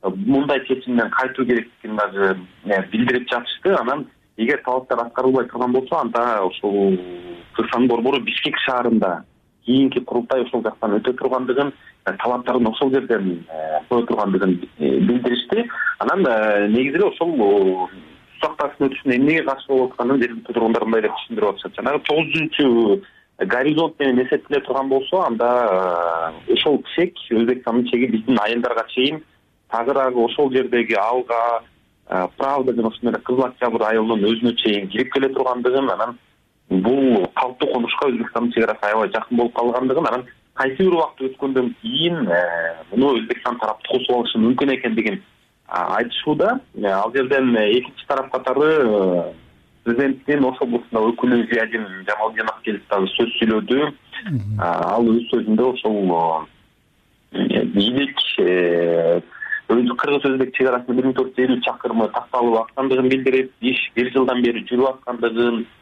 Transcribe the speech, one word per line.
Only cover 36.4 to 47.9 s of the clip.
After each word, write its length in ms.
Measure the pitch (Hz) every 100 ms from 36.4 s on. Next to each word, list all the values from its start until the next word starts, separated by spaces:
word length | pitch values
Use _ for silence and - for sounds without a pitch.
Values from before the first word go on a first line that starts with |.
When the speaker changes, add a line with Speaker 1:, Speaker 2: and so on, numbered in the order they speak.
| _ _ _
Speaker 1:
бул 580 | 95 101 135 135 110 90 -
калктуу 380 | 120 120 147
конушка 360 | 123 117 - 143
Өзбекстандын 440 | 120 113 117 120
чек 100 | 120
арасы 220 | 110 107 104
аябай 240 | 107 104
жакын 280 | 110 110 120
болуп 160 | 120 -
калгандыгын, 520 | 120 120 131 131 147
анан 180 | 120 127 - _
кайсы 240 | - 135 131
бир 160 | 190
убакыт 380 | 175 151 - 131
өткөндөн 440 | 131 139 131 123 120
кийин, 460 | 113 131 165 170 113
э, 480 | 87 87 85 82 82 80
муну 260 | 107 139 120
Өзбекстан 400 | 113 123 123 120
тарап 240 | 110 107 -
тосуп 280 | 131 120 123
алышы 200 | 117 117
мүмкүн 380 | 113 127 139 131
экендигин, 460 | 120 110 110 98 - _ _ _ _
а, 320 | 87 85 95
айтышууда. 600 | 120 - - 143 190 262 - -
Э, 100 | 104
ал 260 | 95 107 131
жерден, 400 | 127 139 131 117
э, 240 | 104 120
экинчи 260 | 123